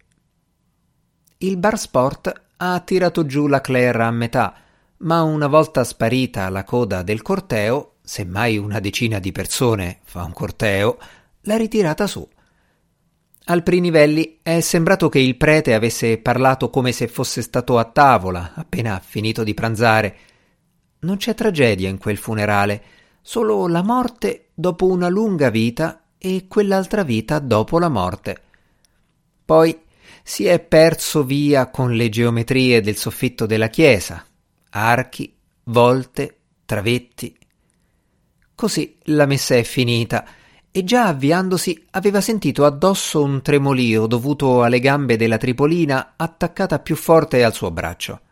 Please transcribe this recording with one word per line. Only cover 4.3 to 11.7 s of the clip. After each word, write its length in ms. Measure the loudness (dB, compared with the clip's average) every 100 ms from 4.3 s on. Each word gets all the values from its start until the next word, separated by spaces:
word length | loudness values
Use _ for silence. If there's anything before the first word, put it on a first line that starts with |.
| -2 -2 -6 _ _ _ -8
ma 180 | -2 0
una 260 | 0 0 2
volta 360 | 4 4 0
sparita 640 | -4 -2 -2 0 -2 -4 -6
la 160 | -6
coda 400 | -4 -2 -2 -4
del 180 | -4 -4
corteo, 720 | -4 -4 -4 -2 0 -2 -6 _
semmai 560 | -14 -12 -8 -4 -2 -2
una 220 | -4 -6
decina 400 | -6 -4 -4 -4
di 140 | -6
persone 640 | -8 -6 -2 0 0 -4 -10
fa 200 | -16 -12
un 80 | -12
corteo, 640 | -10 -10 -4 -2 0 0 -4 -10 -20 _ _
l'ha 160 | -4 -2
ritirata 500 | -2